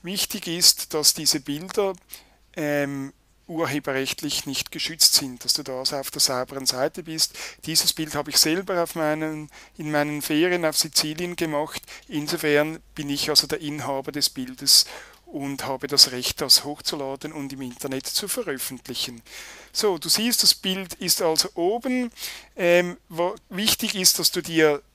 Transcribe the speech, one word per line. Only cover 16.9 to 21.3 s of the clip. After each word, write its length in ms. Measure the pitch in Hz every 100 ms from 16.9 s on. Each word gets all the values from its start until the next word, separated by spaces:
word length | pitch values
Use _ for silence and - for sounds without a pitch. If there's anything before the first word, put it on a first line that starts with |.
| 160 135 139 156
und 220 | 160 139
im 80 | 135
Internet 440 | 127 120 135 131 -
zu 220 | - 202
veröffentlichen. 920 | - 202 135 - 127 - 123 - 117 - - - - -
So, 260 | - 214 170
du 120 | 160
siehst, 340 | 180 233 226
das 100 | 208
Bild 400 | - 190 190 185 -
ist 260 | 180 -
also 280 | 175